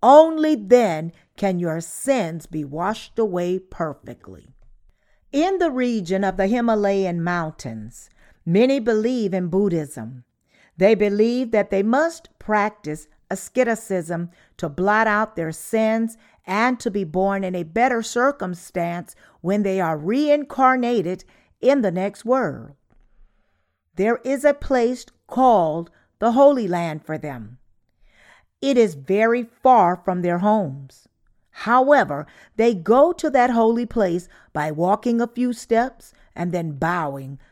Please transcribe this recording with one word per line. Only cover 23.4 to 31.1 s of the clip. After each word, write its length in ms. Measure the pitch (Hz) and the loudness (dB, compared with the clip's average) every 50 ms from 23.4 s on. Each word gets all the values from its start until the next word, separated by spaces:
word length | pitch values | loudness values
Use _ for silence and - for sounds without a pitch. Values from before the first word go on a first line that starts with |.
| _ _ _ _ _ _ _ _ _ _ _ | _ _ _ _ _ _ _ _ _ _ _
There 240 | 175 196 226 240 233 - | -2 0 0 0 -2 -2
is 200 | 254 277 262 285 | -4 -2 0 2
a 100 | 294 285 | 2 0
place 520 | 285 - - 269 247 233 240 254 247 - - _ _ _ | 0 -2 -2 0 0 0 0 -2 -4 -10 -18 _ _ _
called 640 | - - 247 262 254 226 190 170 156 151 165 170 - _ _ _ _ _ - | -6 0 2 4 6 6 4 4 2 -2 -4 -6 -10 _ _ _ _ _ -2
the 120 | 208 233 | -2 2
Holy 360 | 226 269 277 285 285 254 220 | 4 6 6 6 6 4 0
Land 380 | 180 175 170 170 165 156 151 - | -2 -2 -2 -4 -4 -6 -8 -8
for 120 | - - | -8 -8
them. 420 | 147 - 147 135 120 107 107 123 - _ _ _ _ _ _ _ _ _ _ _ _ _ - - _ _ _ _ _ | -8 -8 -10 -12 -12 -14 -18 -20 -20 _ _ _ _ _ _ _ _ _ _ _ _ _ -20 -20 _ _ _ _ _
It 160 | 269 277 262 | -2 0 4
is 180 | 247 226 196 156 | 4 2 2 0
very 480 | 139 135 - 190 208 220 233 233 247 233 | -6 -6 -2 0 2 2 2 0 0 -4
far 580 | - _ _ - 262 254 220 185 170 180 180 - | -8 _ _ 4 4 6 6 6 4 2 -2 -4
from 180 | 190 180 180 | -4 -4 -2
their 180 | 175 175 170 175 | -2 -2 0 0
homes. 680 | 190 208 214 220 185 143 135 143 139 131 - _ _ _ | 2 2 2 2 0 -4 -8 -10 -14 -18 -20 _ _ _